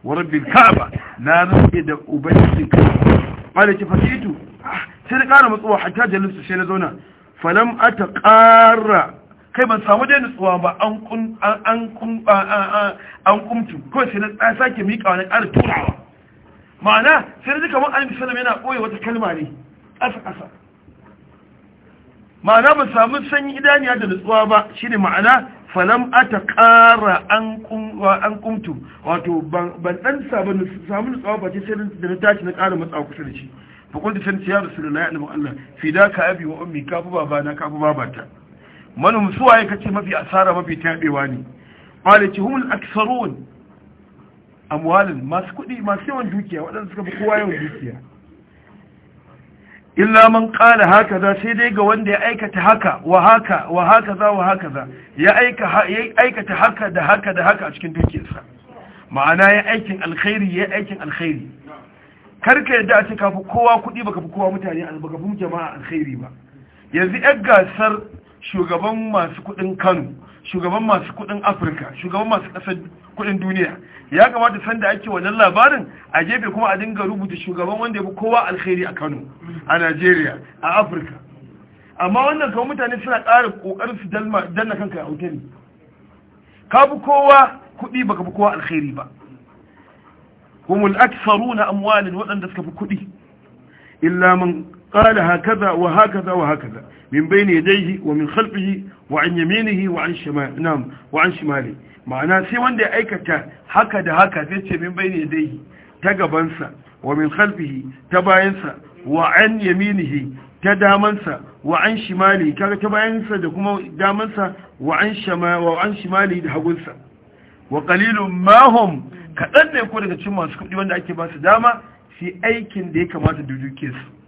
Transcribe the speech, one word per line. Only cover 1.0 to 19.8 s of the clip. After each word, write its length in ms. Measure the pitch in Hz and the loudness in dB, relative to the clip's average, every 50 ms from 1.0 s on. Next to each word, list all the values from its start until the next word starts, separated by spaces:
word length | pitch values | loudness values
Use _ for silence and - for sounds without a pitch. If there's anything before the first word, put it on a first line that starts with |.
| - - - - | -12 -12 -14 -6
na 260 | 120 147 160 175 180 | 0 2 4 4 4
rantse 380 | 180 - - - - - 175 | 4 6 6 6 6 4 2
da 120 | 156 151 151 147 - | -2 -2 -6 -6 -6
Ubangijin 640 | - - 143 135 165 - - - - - - - - | -6 -6 -6 0 4 6 6 6 6 4 0 0 2
Ka'aba. 540 | - - - - - - - - - - - - - - - - - | 4 6 6 6 4 4 4 4 4 4 0 -2 -10 -14 -16 -4 2
قال, 240 | 185 208 208 190 202 | 4 4 4 4 0
ce, 60 | 202 | 0
"فجئت"، 520 | 156 190 - - 254 262 - - 202 - - - - - - - | 0 2 2 2 2 0 -2 -6 -8 -8 -8 -12 -20 -20 -16 -12
ah, 200 | - - - - - - _ _ - | -10 -10 -10 -12 -14 -18 _ _ -4
sai 100 | 254 262 | -2 -2
na 60 | 262 | 4
ƙara 240 | 262 269 277 269 233 | 8 8 8 8 6
matsuwa, 300 | 214 208 214 220 202 - | 2 -2 0 0 0 0
"حتى 280 | - - - 220 247 202 | 0 -4 -2 -2 -2 0
جلست"، 380 | 185 196 196 185 - - - - | 0 -2 -2 -4 -6 -10 -8 -6
sai 80 | 185 | -4
na 80 | 185 185 | -4 -2
zauna. 280 | 175 190 190 175 139 104 - - - _ _ _ _ _ _ | -2 -2 -2 -4 -4 -8 -12 -20 -20 _ _ _ _ _ _
"فلم 340 | - 165 180 208 233 240 220 - | -2 2 4 4 2 2 2 2
أتقارر"، 1300 | 220 240 - 160 175 175 - - - 208 220 220 226 226 226 226 226 220 226 220 214 214 208 170 135 - - - _ _ _ _ _ _ | 2 2 2 2 -6 -6 -6 2 6 8 8 10 10 10 10 10 10 8 8 6 4 2 2 2 2 0 -8 -20 _ _ _ _ _ _
kai 120 | - - 254 | -2 -2 0
ban 160 | 226 220 214 | 0 0 -2
samu 240 | - - 202 220 262 | 2 2 2 2 4
dai 140 | 262 285 277 | 2 2 2
nutsuwa 380 | 247 208 - - 185 185 180 180 | 2 -4 -8 -2 0 0 0 2
ba, 140 | 170 170 170 - | 0 -2 -2 0
an 200 | 208 214 214 214 - - | -4 -4 -4 -8 -10 -10
kun-, 280 | 226 226 220 220 - - | -8 -8 -6 -8 -8 -4
an, 180 | - 208 214 208 - | -2 -2 -2 0 -2
an 240 | 220 226 233 233 220 - - | -2 -2 -2 -4 -10 -12 -10
kun-, 240 | 226 226 226 226 220 214 | -8 -8 -8 -4 2 2
an, 180 | 202 196 196 196 | 2 2 2 0
an, 160 | 208 202 196 190 208 | -2 -2 -2 0 -2
an, 180 | 208 208 196 - - - - - - _ | -2 -2 -2 -4 -8 -18 -20 -20 -2 _
an 140 | 190 208 202 202 - | 2 2 2 0 -6
kumtu, 300 | 233 233 220 - 160 147 - - | -4 -4 -4 -6 -10 -14 -14 -6
ko 140 | - 269 254 | -4 -2 -2
sai 120 | - 208 202 | -2 -2 -6
na 340 | 214 214 214 - 220 226 220 226 | -6 -6 -4 0 0 0 2 2
sake 240 | 262 254 254 220 190 | -2 -2 0 -4 -4
miƙawa, 320 | 196 226 233 - 190 180 | -4 -4 -2 0 0 0
na 80 | 180 190 | 0 -2
ƙara 220 | 185 208 233 - - | -2 -2 -2 -2 0
turawa. 420 | - - - - 175 165 - - - - - _ _ _ _ _ _ _ _ _ _ _ _ _ _ _ | 0 0 0 0 -2 -2 -4 -4 -6 -6 -18 _ _ _ _ _ _ _ _ _ _ _ _ _ _ _
Ma'ana, 420 | - 208 214 220 233 294 311 269 - - - - - | 0 2 2 4 4 4 4 4 2 -4 -18 -12 -6
sai 140 | 254 285 302 | -6 -4 -4
na 80 | 320 | -4
ji 60 | 339 | -2
kamar 180 | 285 262 277 285 | 0 0 0 0
Annabi 220 | - 269 277 269 269 | 0 -2 -4 -4 -6
sallallahu 0 | |
alaihi 20 | |
wasallam 200 | - 254 254 240 | -8 -8 -6 -6
yana 260 | 247 254 247 220 - | -4 -2 -2 -4 -4
ɓoye 160 | - 262 262 240 | -4 -6 -6 -4
wata 180 | 220 214 202 - - | -6 -6 -8 -8 -8
kalma 300 | 220 233 226 220 180 165 | -6 -4 -4 -4 -4 -4
ne, 180 | 160 151 127 - - - - _ _ | -6 -8 -10 -12 -18 -20 -20 _ _